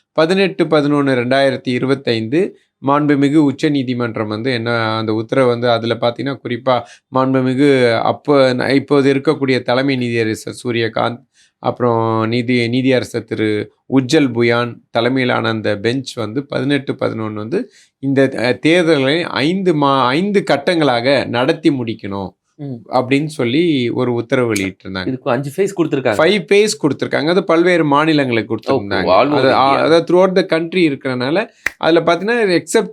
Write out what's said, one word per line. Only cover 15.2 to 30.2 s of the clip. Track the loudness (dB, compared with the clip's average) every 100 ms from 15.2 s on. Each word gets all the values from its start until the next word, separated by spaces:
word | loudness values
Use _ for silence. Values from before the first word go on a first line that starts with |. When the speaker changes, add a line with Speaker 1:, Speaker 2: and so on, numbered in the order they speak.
| 0 0 -2
Speaker 1:
அந்த | -2 -4 -2
பெஞ்ச் | -2 -4 -6
வந்து | -10 -8 -8 -6
பதினெட்டு | -4 -2 -2 -4
பதினொன்னு | -4 -4 -4 -8
வந்து | -8 -6 -6 -6 _ _ -10
இந்த, | -2 2 2 0
அ, | -2 0 2
தேர்தலை | 2 2 2 2 0
ஐந்து | -2 -2 -2 0 0 2
மா-, | 2 2 2
ஐந்து | 0 0 -2 0
கட்டங்களாக | 0 0 0 2 2 2 0 0
நடத்தி | 0 0 0 0
முடிக்கணும் | 0 -4 -8 -8 -6 -8 _ _ -16
Speaker 2:
ம். | -12 -12 -4
Speaker 1:
அப்படின்னு | -2 0 0 -2
சொல்லி | -4 -2 0 2 0 0
ஒரு | -2 -2
உத்தரவு | -2 -2 0 0
வெளியிட்டிருந்தாங்க. | -2 -4 -8 -10 -8 -6
Speaker 2:
இதுக்கு | -6 -2
அஞ்சு | -2 -4 -4
ஃபேஸ் | -4 -2
கொடுத்திருக்காங்க. | -2 0 0 2
Speaker 1:
ஃபைவ் | 2 2 2
ஃபேஸ் | 2 2 0
கொடுத்திருக்காங்க. | -2 -2 -4 -2 0
அது | 0
பல்வேறு | 2 2 4 2 2
மாநிலங்களுக்கு | 2 2 2 2 0 -2 -6
கொடுத்திருந்தாங்க. | -2 -2 0 -2
Speaker 2:
ஓகே, | 4 4
all | 4
over | 2
Speaker 1:
அது, | 2
ஆ, | 4 4
Speaker 2:
India. | 2
Speaker 1:
அதாவது | 2 2 4
throughout | 2